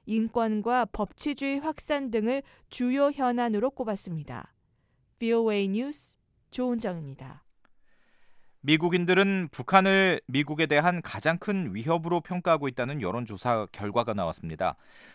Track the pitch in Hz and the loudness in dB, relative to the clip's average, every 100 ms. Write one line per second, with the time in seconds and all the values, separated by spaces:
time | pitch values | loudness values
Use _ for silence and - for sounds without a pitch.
0 | - 220 226 233 226 214 214 247 226 - | -4 -2 0 0 0 0 0 0 0 -2
1 | 202 - 302 277 277 277 302 311 - 285 | -6 -4 -6 -4 -2 -2 -4 -6 -2 -2
2 | 269 220 214 269 - - _ - 247 269 | 0 -2 0 -2 -4 -18 _ -4 0 4
3 | 285 285 254 240 240 208 247 - 208 196 | 2 2 0 2 0 0 -2 -2 -4 -6
4 | - 160 143 123 - _ _ _ _ _ | -6 -10 -8 -12 -16 _ _ _ _ _
5 | _ _ 226 233 226 208 196 202 269 294 | _ _ 0 2 2 2 0 0 -4 -8
6 | - - _ _ _ - 254 240 220 170 | -12 -16 _ _ _ -4 -2 -2 -4 -6
7 | 147 135 135 - _ _ _ _ _ _ | -10 -14 -16 -18 _ _ _ _ _ _
8 | _ _ - - - _ 131 156 170 180 | _ _ -20 -20 -20 _ 2 4 4 2
9 | 170 185 196 190 170 - - 190 190 190 | 4 4 4 2 -2 -6 4 6 6 6
10 | 190 160 - 131 147 151 156 147 170 175 | 4 2 0 -2 -2 0 2 4 4 0
11 | - - 156 170 - 196 156 95 120 165 | -6 -4 -2 0 -2 -2 -2 -4 0 0
12 | 165 175 - 180 175 160 139 123 123 147 | 0 -2 -2 -4 2 2 2 -2 -4 -2
13 | 95 110 113 98 123 113 101 - 104 110 | -2 -4 -6 -6 0 0 -2 -6 -2 0
14 | 117 101 85 78 82 78 90 - - - | 0 -2 -2 -4 -8 -2 -2 -2 -12 -20
15 | - | -20